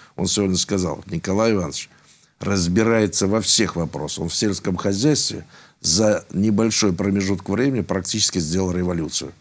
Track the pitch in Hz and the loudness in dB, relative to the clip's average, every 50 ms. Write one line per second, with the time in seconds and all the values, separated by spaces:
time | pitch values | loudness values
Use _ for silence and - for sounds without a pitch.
0 | - - _ - 95 92 - 104 101 95 92 87 - - 101 95 90 82 76 - | -20 -18 _ -4 -2 -2 0 0 0 2 0 0 0 0 0 0 0 -2 -4 -6
1 | - 95 - 85 - 98 95 104 113 117 110 98 85 76 - - - - - _ | -8 -8 -8 -6 -2 -2 0 2 4 4 2 2 0 -2 -6 -8 -12 -12 -18 _
2 | _ _ - _ _ _ _ _ - - 101 95 87 85 90 107 110 113 117 113 | _ _ -20 _ _ _ _ _ -4 -2 0 2 2 2 2 4 4 4 4 4
3 | 107 95 - - 101 95 101 110 101 - - - 107 87 - 87 82 78 - 73 | 4 2 2 0 0 2 2 0 2 2 2 2 2 0 0 -2 -4 -4 -4 -8
4 | 76 76 - - 90 85 - - 113 107 95 - - 101 92 87 - 101 98 98 | -8 -8 -6 -6 -6 -4 -2 -2 0 0 -2 -2 -2 -2 -4 -2 -2 -2 -2 2
5 | 120 151 147 - - - 90 82 82 - - - - - _ _ - - 78 95 | 2 2 2 2 0 -2 -4 -8 -12 -16 -20 -20 -20 -20 _ _ -2 0 2 4
6 | 110 107 104 - - - - 90 101 110 104 101 113 113 104 - 110 101 87 87 | 4 4 2 2 -2 -4 -2 0 2 2 4 2 2 2 2 2 2 2 2 0
7 | 98 101 98 101 95 95 98 90 - - 98 104 127 139 135 117 90 - 90 95 | 0 0 0 0 0 0 -2 -4 -2 -4 -2 0 0 0 0 -2 -2 -2 -4 -4
8 | 87 - - 107 101 - - 92 82 76 85 92 95 92 87 90 90 87 87 85 | -4 -4 -2 0 -2 0 0 -2 -2 0 0 0 0 0 0 0 -2 0 -2 -2
9 | 80 71 - - - 69 - - | -4 -4 -4 -6 -8 -8 -12 -18